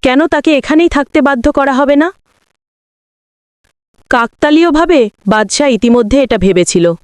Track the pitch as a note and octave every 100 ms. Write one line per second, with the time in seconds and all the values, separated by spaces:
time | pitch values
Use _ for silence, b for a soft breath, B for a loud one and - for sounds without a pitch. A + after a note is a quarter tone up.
0 | C4 C4 E4 D#4 D#4+ C#4+ - D#4 E4+ C#4+
1 | C#4+ D#4 C#4 C#4 D4 D4 C#4 C4 C#4 C#4+
2 | E4 - _ _ _ _ _ _ _ _
3 | _ _ _ _ _ _ _ _ _ _
4 | _ B3+ A#3+ _ D4 D4+ E4+ D4 E4+ E4
5 | G#3+ _ - G#3+ G#3+ - D4 A3+ A#3+ A#3
6 | G#3 C4 C4 A3 F#3 F3+ F3 F3+ E3+ E3